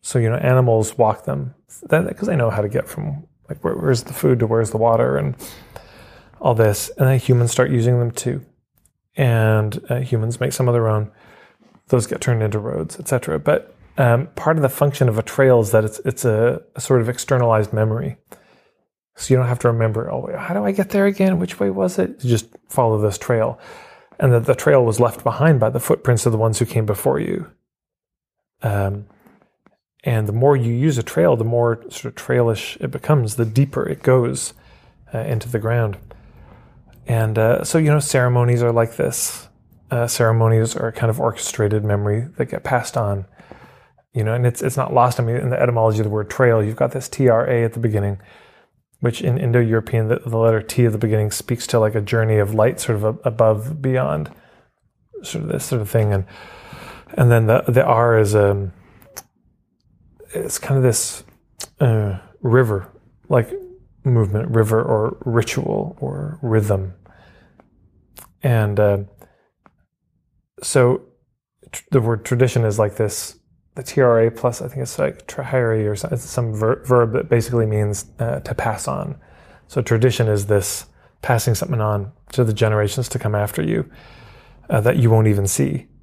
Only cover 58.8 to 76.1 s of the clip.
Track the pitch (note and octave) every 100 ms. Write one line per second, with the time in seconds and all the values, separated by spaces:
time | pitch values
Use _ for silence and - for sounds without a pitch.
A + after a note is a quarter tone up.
58.8 | _ _ - - _ _ _ _ _ _
59.8 | _ _ _ _ - - - - - C3+
60.8 | B2+ G#2+ - - - _ _ _ - _
61.8 | B2 A2 G#2 F#2 - _ A#2 B2 A#2 G2+
62.8 | F#2+ _ _ _ _ C3 - G4 F4+ F#4
63.8 | _ _ C3+ A#2 G2 G#2+ - A2+ G#2+ A2+
64.8 | B2 A2 A2 - B2+ A#2 - - - G#1
65.8 | - - C3 - D3+ D#3 B2 A2 G#2 G2
66.8 | F#2+ - - _ _ _ _ _ _ _
67.8 | _ _ _ - - _ C3+ A2+ G#2+ G#2
68.8 | G#2 G2 G2+ _ - _ _ _ _ _
69.8 | _ _ _ _ _ _ _ - - C#3
70.8 | B2 B2+ - _ _ _ _ _ _ -
71.8 | _ C#3 A2+ A2+ - B2 B2+ B2 A2 G#2
72.8 | G#2 - G#2 - - - _ _ _ -
73.8 | B2+ - B2 A#2 A2+ A2+ B2 A#2+ B2+ C3+
74.8 | B2 - C#3 - - - B2+ C3 A#2 A2
75.8 | G#2 G#2 -